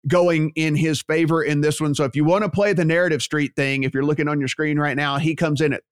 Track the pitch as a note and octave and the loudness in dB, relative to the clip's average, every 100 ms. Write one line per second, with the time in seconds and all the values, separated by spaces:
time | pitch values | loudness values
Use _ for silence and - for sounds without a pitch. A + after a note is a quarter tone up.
0 | D3 F3+ F3 E3 D#3 D#3 D#3+ D3 D#3+ D3 | 2 2 4 2 0 -2 -2 0 0 -2
1 | - D#3+ D#3+ E3 C#3+ D3 D3+ D3 D#3 C#3+ | -2 0 2 0 0 0 0 0 -2 0
2 | C#3+ C#3+ D3+ F#3+ G#3 F#3 G3+ F3+ E3 E3 | -2 0 2 2 0 0 0 2 2 2
3 | F3+ D3 - D3+ C#3 - C#3 C3+ C3 C3 | 2 -2 -2 -2 -2 -2 -2 0 -2 -2
4 | D3 D3+ D3 D3 C3 - D3+ D3+ D3 C3+ | 0 0 0 -2 -2 -2 -2 0 0 -2
5 | C#3+ C#3 D#3 D3+ E3 C#3+ D3+ B2+ _ | -2 0 -2 0 0 0 0 -2 _